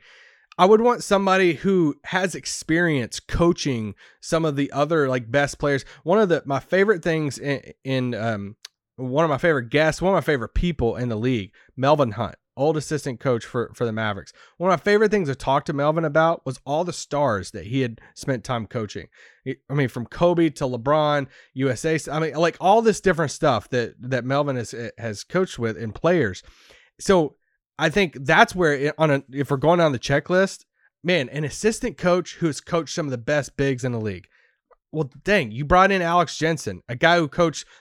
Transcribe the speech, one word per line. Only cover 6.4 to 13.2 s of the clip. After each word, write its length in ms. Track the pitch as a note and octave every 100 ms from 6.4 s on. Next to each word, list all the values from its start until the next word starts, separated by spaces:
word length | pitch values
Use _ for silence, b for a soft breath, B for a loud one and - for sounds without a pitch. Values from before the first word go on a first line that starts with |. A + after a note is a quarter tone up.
| -
my 120 | C#3
favorite 440 | - F#3 G3 F#3
things 340 | F3 D#3+ D3+ -
in, 240 | C#3 C#3 - -
in, 320 | C3+ C3 B2+ A2+
um, 400 | A2+ G#2+ G2+ G#2+ - _ _ -
one 280 | C3 C3+
of 60 | E3
my 80 | C3+
favorite 320 | F3 D3 A#2
guests, 320 | C#3+ D#3+ C#3+
one 100 | F3
of 60 | F#3+
my 40 |
favorite 340 | D3+ C#3+ A2 -
people 400 | F3 D#3+ A#2+ G#2
in 140 | B2
the 60 | A2
league, 360 | B2 B2 F#2 b b -
Melvin 380 | C3+ D3+ B2+
Hunt, 200 | G#2 G#2+ - _ -
old 200 | C#3+ D#3
assistant 440 | - D3+ C#3+
coach 260 | A#2+